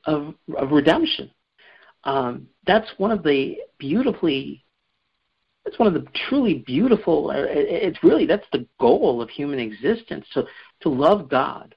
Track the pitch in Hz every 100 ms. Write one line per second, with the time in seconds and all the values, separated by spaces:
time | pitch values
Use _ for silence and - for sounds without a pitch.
0 | - 151 147 - - 147 135 147 143 262
1 | 320 - 135 _ _ _ - - _ _
2 | - 139 123 120 - _ - 208 - -
3 | 202 214 151 139 135 - - - 139 196
4 | 262 - 165 135 139 - _ _ _ _
5 | _ _ _ _ _ _ - - 220 151
6 | 127 - - 277 233 139 120 127 254 214
7 | - 151 156 139 147 147 - 170 190 -
8 | 165 302 165 147 - 135 120 - 120 -
9 | 202 120 113 - 143 139 113 107 139 226
10 | - - - 135 - - - _ 170 131
11 | 151 202 135 131 139 123 -